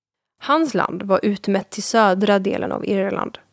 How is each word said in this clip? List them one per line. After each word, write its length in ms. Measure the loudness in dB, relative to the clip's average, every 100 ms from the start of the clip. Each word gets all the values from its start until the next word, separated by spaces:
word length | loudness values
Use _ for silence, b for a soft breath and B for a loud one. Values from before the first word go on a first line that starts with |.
| _ _ _ _
Hans 300 | 0 0 2
land 300 | 0 -2 -2
var 160 | 0 0
utmätt 460 | 0 -2 -2 -2 -2
till 140 | -8
södra 560 | 0 4 4 4 2 2
delen 320 | 2 -4 -4
av 140 | -6 -4
Irland. 520 | -2 -2 -4 -6 -10 _